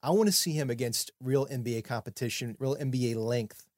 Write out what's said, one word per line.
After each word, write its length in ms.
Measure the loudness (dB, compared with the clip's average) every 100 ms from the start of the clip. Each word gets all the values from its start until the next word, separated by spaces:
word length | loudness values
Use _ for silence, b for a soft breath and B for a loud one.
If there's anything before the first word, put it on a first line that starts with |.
I 100 | 2
wanna 200 | 4 6
see 200 | 4 2
him 160 | 0 -2
against 420 | 0 -2 -2 -6 _
real 260 | 0 2 2
N 120 | -2
B 160 | -2 -4
A 40 |
competition, 720 | -2 -6 -6 -6 -4 -4 -6 -4
real 180 | -4 -2
N 100 | 0
B 200 | 0 0
A 80 | 0
length, 480 | 0 0 -2 -10 -20